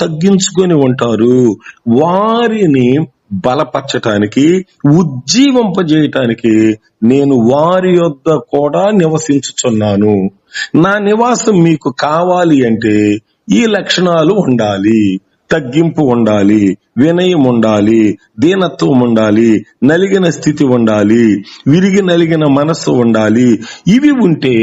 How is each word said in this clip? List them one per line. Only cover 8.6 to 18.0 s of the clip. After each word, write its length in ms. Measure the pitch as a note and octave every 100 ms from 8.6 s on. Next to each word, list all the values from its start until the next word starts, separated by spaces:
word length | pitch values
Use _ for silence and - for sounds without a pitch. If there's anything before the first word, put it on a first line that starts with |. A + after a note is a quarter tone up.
| D3 D#3+ G3
నివసించుచున్నాను." 1400 | G#3+ D#3 D#3 D3+ C#3 - - B2+ A2 G#2+ G2+ G#2+ G#2 F#2+ - _ - -
నా 240 | C#3+ F#3 G#3
నివాసం 640 | G3+ G#3+ A#3+ A#3 A#3 F#3+
మీకు 320 | E3 D#3 C#3 -
కావాలి 680 | C#3+ D#3+ F3+ F3+ E3+ C#3+ A#2+
అంటే 520 | A2 A2 G#2 G#2 G#2 - _ -
ఈ 140 | G3+ A3+
లక్షణాలు 680 | G3 - - F3+ E3 D#3
ఉండాలి, 840 | G#3 D3 A#2+ G#2+ G2 G#2 A2+ G#2 F#2+ - _ -
తగ్గింపు 500 | D#3+ C3 C#3+ E3 E3
ఉండాలి, 760 | C#3 A#2+ A2 G#2 G2+ G#2+ G2 F#2 _ -
వినయం 480 | D#3 F3 F#3 F3
ఉండాలి, 720 | B2+ A#2+ A2 G#2+ G#2 A2+